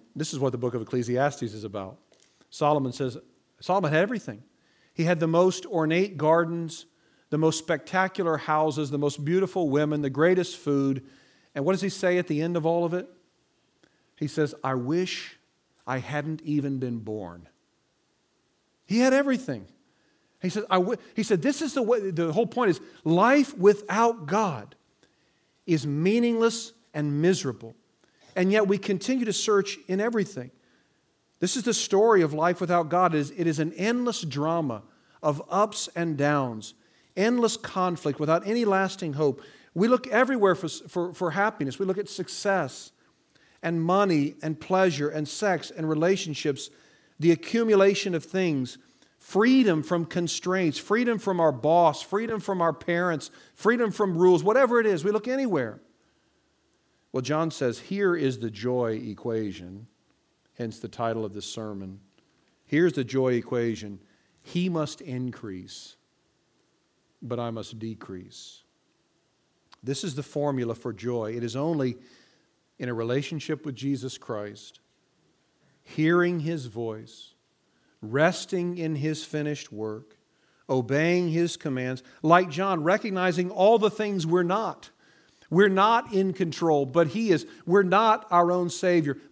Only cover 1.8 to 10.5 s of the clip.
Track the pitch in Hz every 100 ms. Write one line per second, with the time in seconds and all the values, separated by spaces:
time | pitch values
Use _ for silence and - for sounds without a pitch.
1.8 | 95 - _ _ _ _ _ - 147 151
2.8 | 131 123 131 113 - _ _ _ - 190
3.8 | 160 156 202 233 - 107 - _ _ _
4.8 | _ - 165 175 165 165 185 185 330 180
5.8 | 156 170 202 165 156 165 170 170 165 160
6.8 | - _ _ _ - 151 160 156 - 151
7.8 | - 185 190 190 170 151 - 156 156 139
8.8 | 143 143 143 139 147 185 185 190 160 143
9.8 | 151 147 143 131 165 185 175